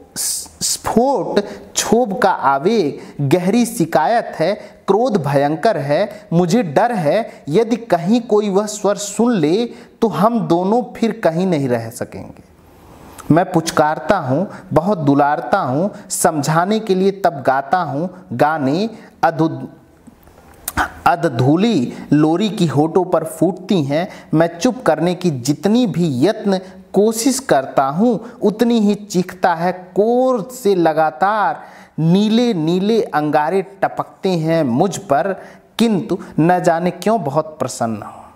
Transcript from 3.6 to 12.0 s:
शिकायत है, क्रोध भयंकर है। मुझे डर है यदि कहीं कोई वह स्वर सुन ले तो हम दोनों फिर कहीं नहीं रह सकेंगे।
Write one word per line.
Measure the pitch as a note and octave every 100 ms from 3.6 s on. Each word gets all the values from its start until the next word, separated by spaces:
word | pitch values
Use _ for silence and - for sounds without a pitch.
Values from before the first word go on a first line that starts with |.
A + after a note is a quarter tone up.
| A#3
शिकायत | - D#3+ D#3 E3 A3+ - -
है, | E3 G#3 - - -
क्रोध | G3 B3+ G3+
भयंकर | C#3 C#3+ C#3+ D#3+ A3+ E3+
है। | C#3 D#3 G#3 - -
मुझे | E3 F3+ A3+
डर | F3+ C#3 A#3+
है | A3 D3 G3+ A3+ - -
यदि | F3 A3 A#3
कहीं | - E3+ E3 A#3+
कोई | A#3 G#3 G#3+
वह | F#3+ G#3+
स्वर | - G3 F#3+
सुन | - - A#3+
ले | G#3+ D3 G3+ A#3+ - - -
तो | A3+
हम | D3+ G#3+ A#3
दोनों | D#3+ E3+ F#3+ A#3+ G3+ -
फिर | A3+ A3
कहीं | E3 E3 F#3+
नहीं | D3+ C3+
रह | A#2 A2+
सकेंगे। | -